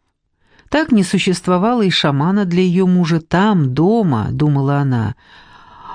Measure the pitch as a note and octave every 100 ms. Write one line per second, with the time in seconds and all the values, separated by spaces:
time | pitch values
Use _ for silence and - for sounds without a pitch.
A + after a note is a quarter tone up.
0 | _ _ _ _ _ _ - C#4+ D#4+ G#3+
1 | F#3 F#3+ - F3+ - F3+ G#3+ A#3+ F#3+ -
2 | D#3 C#3 D#3+ G3+ F#3+ F3 F#3 F3 F#3 F3+
3 | D#3+ E3 - F3 G#3 F#3 C3+ C3 F3 A#3
4 | F#3 A#2 F#2 B2+ D3+ C#3 C#3 C#3+ C#3 A#2+
5 | - - _ - - - - - -